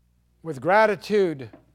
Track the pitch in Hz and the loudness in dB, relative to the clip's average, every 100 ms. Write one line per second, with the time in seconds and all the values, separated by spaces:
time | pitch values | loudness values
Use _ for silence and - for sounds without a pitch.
0 | _ _ _ _ 160 135 151 208 220 185 | _ _ _ _ -12 -6 0 4 4 0
1 | - 208 185 143 113 - _ | -2 0 0 -2 -12 -18 _